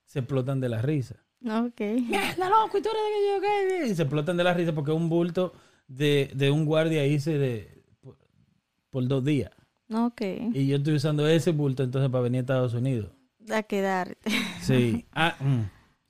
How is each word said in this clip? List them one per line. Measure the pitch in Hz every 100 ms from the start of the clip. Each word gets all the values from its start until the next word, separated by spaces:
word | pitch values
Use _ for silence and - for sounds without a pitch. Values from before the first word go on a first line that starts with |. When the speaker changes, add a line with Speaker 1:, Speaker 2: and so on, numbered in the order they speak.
| _
Speaker 1:
Se | 147
explotan | 113 135 123 135
de | 127
la | 117
risa. | 127 156 117 - _ _ 240
Speaker 2:
Ok. | 220 240 -
Speaker 1:
"Mierda, | 208 233 240 403 392 - 370
loco, | 440 427 403
¿y |
tú | 427
eres | 440
de | 427 427
que | 403
yo | 392
qué?" | 392 415 381 370 277
Y | 170
se |
explotan | 151 151 151 175
de |
la | 175
risa | 175 170
porque | 156 147
es | 160
un | 165
bulto | 170 175 170 180 - _ _ _
de, | 131 147 143 139
de | 131 139
un | 147 151
guardia | 156 160 160 139
hice | 151 147 151
de, | 131 117 98 - _ _
por, | 131 - _ _ _ _ _ _ _
por | 135 127
dos | 135
días. | 131 147 - - _ _ _
Speaker 2:
Ok. | 220 240 - 202 185 220
Speaker 1:
Y | 220 135
yo | 143
estoy | 143 151
usando | 156 151 147
ese | 165 180
bulto | 156 143 127
entonces | 127 135 135
para | 127
venir | 123 127
a |
Estados | 127 131 127
Unidos. | 117 127 123 98 - _ _ -
Speaker 2:
A | 220
quedarte. | 214 202 196 185 180 - -
<laughs> | 208 185 180
Speaker 1:
Sí. | - 131 120 110 -
Ah, | 143 165 -
mm. | 135 127 104 - _ _